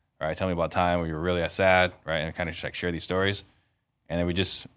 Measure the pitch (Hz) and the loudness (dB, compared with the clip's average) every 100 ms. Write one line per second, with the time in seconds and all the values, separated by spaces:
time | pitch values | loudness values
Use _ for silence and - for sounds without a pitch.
0 | _ - 78 80 95 85 82 95 87 87 | _ -8 -6 -2 -2 0 0 2 2 2
1 | 82 78 87 87 82 - 95 92 90 - | 0 -2 -2 0 0 2 4 6 4 0
2 | - 80 78 - 85 80 - - 90 82 | -6 -4 -4 -4 -6 -6 -8 -6 -4 -4
3 | - 92 98 101 - _ _ _ _ _ | -2 0 0 -2 -6 _ _ _ _ _
4 | - 82 87 87 92 - - | -6 -2 0 2 2 0 -4